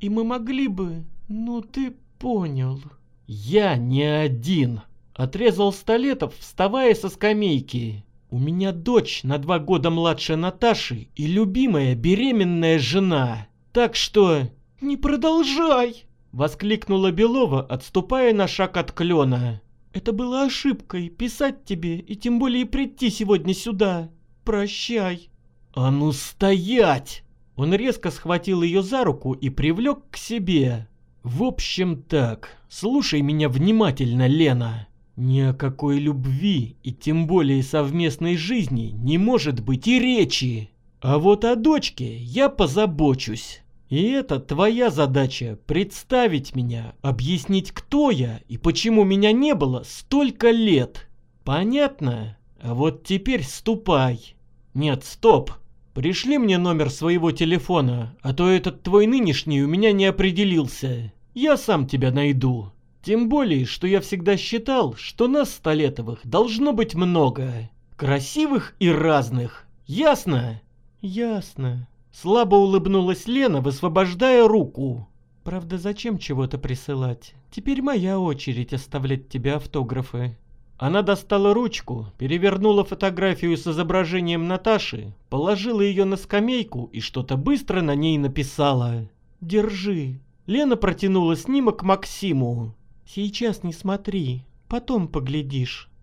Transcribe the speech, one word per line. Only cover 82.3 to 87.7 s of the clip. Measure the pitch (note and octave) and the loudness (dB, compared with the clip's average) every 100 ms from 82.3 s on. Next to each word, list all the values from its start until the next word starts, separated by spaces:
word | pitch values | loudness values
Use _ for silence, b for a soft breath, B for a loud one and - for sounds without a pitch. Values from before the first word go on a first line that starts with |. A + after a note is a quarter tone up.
| E3+ G3 F#3+ G#3+ G3+ | 2 2 2 4 4
фотографию | G3 F#3 G3 F3 F#3+ F3+ F3 D#3+ | 2 -2 -2 0 -2 0 0 -2
с | E3+ | -2
изображением | D#3+ E3+ F#3 E3 F#3 E3+ E3+ E3+ | -2 0 0 0 -2 -2 -2 -2
Наташи, | F#3 A3+ G#3+ - - G#2 - - | -2 2 0 0 -10 -12 -16 -6
положила | C3 F3 G3+ A3+ A3 | -2 0 0 0 2
ее | G3+ F#3+ F#3+ | 2 2 0
на | F#3+ | 0
скамейку | - G3+ A#3 B3 - A#2+ A#2 | -2 0 0 -2 -4 -8 -10
и | A2+ | -10
что-то | - C3 C3 C3+ | -8 -8 -4 -2
быстро | C4 C#4+ - | 0 0 0